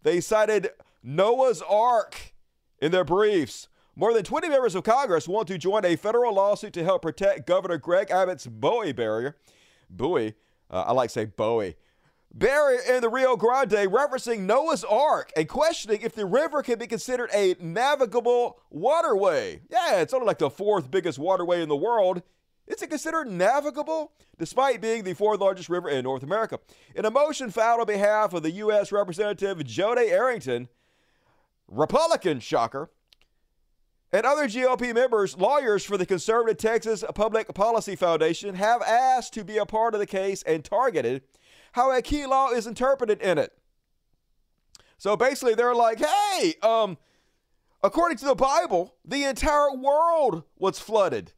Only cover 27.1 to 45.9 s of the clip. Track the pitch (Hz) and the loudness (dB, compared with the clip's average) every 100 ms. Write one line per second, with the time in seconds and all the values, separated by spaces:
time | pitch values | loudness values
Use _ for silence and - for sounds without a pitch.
27.1 | 240 302 294 254 208 226 233 220 208 208 | 6 6 4 -2 2 4 4 2 2 4
28.1 | 214 214 170 156 180 214 208 202 202 196 | 4 2 0 -4 -2 2 2 2 0 -2
29.1 | 165 208 208 - 185 135 110 202 240 226 | -2 -2 -2 -4 -4 -6 -2 2 2 4
30.1 | 180 254 233 131 120 123 _ _ _ _ | 4 2 -2 -4 -4 -6 _ _ _ _
31.1 | _ _ _ _ _ _ 98 151 240 330 | _ _ _ _ _ _ -4 0 2 2
32.1 | 320 185 139 - 151 113 135 156 _ _ | 0 0 -4 -2 -2 -2 -6 -14 _ _
33.1 | _ _ _ _ _ _ _ _ _ _ | _ _ _ _ _ _ _ _ _ _
34.1 | 185 233 294 285 214 254 247 240 226 254 | 0 2 0 -2 0 -2 0 -2 0 0
35.1 | 226 196 - 208 285 269 202 - 196 180 | 0 -2 0 0 2 0 -2 -2 -4 -2
36.1 | 185 - 226 226 214 220 226 220 214 220 | -2 0 0 0 0 0 -2 -2 -4 -6
37.1 | - 214 220 214 - 214 226 196 185 175 | -2 0 0 -4 -2 0 0 -4 -2 0
38.1 | 165 156 170 202 185 208 240 190 226 262 | 2 2 0 -6 -2 0 2 2 2 4
39.1 | 254 - - 190 214 202 220 226 214 202 | 2 -2 -12 -6 -4 -2 0 0 0 -2
40.1 | 196 196 190 - 160 - 208 262 165 117 | -2 -2 -4 -2 -2 0 0 2 0 -2
41.1 | 135 _ _ _ - _ - 262 254 240 | -4 _ _ _ -20 _ 0 2 2 0
42.1 | 294 277 269 269 240 220 208 254 269 240 | -4 0 2 2 0 -4 -2 0 0 0
43.1 | 208 196 160 117 _ _ _ _ _ _ | 0 0 0 -2 _ _ _ _ _ _
44.1 | _ _ _ _ _ _ - _ _ 196 | _ _ _ _ _ _ -20 _ _ -2
45.1 | 202 247 277 254 220 240 240 226 | 2 2 2 0 2 2 4 2